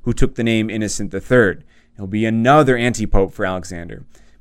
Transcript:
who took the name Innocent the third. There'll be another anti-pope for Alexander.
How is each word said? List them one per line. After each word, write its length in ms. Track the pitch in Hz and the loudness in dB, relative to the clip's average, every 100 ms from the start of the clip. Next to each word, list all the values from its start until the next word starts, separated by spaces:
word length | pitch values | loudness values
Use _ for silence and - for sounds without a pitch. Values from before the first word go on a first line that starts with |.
who 100 | 120 | -4
took 220 | 117 127 - | 2 2 2
the 80 | |
name 260 | 117 113 110 | -2 0 -2
Innocent 420 | 107 104 - 101 | -4 -6 -6 -8
the 80 | 95 | -8
third. 460 | - 127 101 85 - _ _ - | 0 4 4 0 -10 _ _ -16
There'll 120 | 98 | -8
be 180 | 107 110 | -2 -2
another 520 | 113 120 151 135 123 | 0 4 4 4 2
anti-pope 560 | 120 110 104 98 95 | 0 -2 0 2 2
for 120 | - 95 | -2 -6
Alexander. 600 | 92 - 87 85 - - - _ _ | -6 -8 -12 -14 -16 -18 -20 _ _